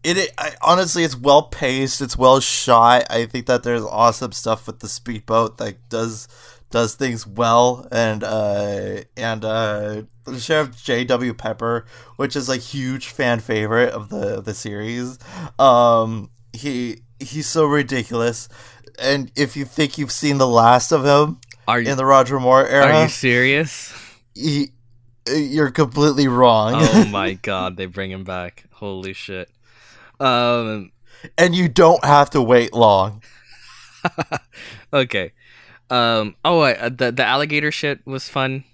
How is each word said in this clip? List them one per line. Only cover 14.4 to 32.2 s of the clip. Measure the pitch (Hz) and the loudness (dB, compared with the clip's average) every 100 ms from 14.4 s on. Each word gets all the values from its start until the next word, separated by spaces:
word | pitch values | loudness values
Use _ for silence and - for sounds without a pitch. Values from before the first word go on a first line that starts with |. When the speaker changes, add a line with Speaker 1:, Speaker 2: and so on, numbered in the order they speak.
Speaker 1:
the | 101 | -10
series. | 101 110 101 107 120 123 127 - 185 156 - | -10 -10 -10 -8 -8 -10 -14 -20 -16 -14 2
Um, | 135 120 120 117 113 110 98 _ _ | 6 6 6 4 0 -6 -12 _ _
he, | - 143 123 120 - - _ | -12 -8 -6 -8 -12 -20 _
he's | 139 151 147 | -12 -8 -4
so | 165 | 0
ridiculous. | 147 147 123 131 113 127 120 117 - - - - - - | 2 2 0 -4 -4 -2 -2 -4 -14 -20 -20 -20 -20 -6
And | 131 143 123 - | -2 -2 -4 -4
if | 143 147 | -4 -4
you | |
think | 135 - 143 156 | -8 -2 -2 -2
you've | 135 | -6
seen | - 151 139 | -4 -2 2
the | 131 | 4
last | 117 117 123 - | 6 6 4 2
of | 156 | 0
him | 139 143 151 165 - - - | 4 4 2 -4 -18 -12 -4
Speaker 2:
Are | 120 | -2
you, | 117 | -2
Speaker 1:
in | 135 | -2
the | |
Roger | 135 135 127 139 | 4 4 4 0
Moore | 127 131 135 | 4 4 4
era, | 135 139 | 4 6
Speaker 2:
are | 156 | 4
you | 160 | 2
serious? | - 131 120 131 139 160 - - - - _ _ | 0 0 2 2 0 -2 -8 -16 -20 -20 _ _
Speaker 1:
he, | - 151 147 143 _ _ _ _ _ - | -6 -2 -2 -4 _ _ _ _ _ -6
you're | 151 143 147 143 | -4 -2 0 0
completely | 143 139 139 151 135 135 | 0 0 2 2 2 0
wrong. | 123 123 110 107 | 4 4 4 2
Speaker 2:
Oh | 113 - 214 | 2 4 4
Speaker 1:
<laughs> | 139 | 4
Speaker 2:
my | 101 95 | 0 -4
god, | 95 - 95 92 90 | -6 -6 -6 -6 -8
they | |
bring | 95 90 95 | -10 -8 -10
him | 95 | -10
back. | 95 90 87 - _ | -10 -10 -10 -16 _
Holy | _ 104 95 95 | _ -12 -10 -12
shit. | 95 - 92 87 _ _ _ _ - - _ | -14 -14 -14 -14 _ _ _ _ -20 -20 _
Um, | 135 120 120 120 110 107 90 _ _ - - - | 0 2 2 0 -4 -8 -12 _ _ -20 -10 0
Speaker 1:
And | 175 | 2
you | 175 170 | 2 2
don't | 117 165 165 | 6 6 4
have | 143 143 | 4 4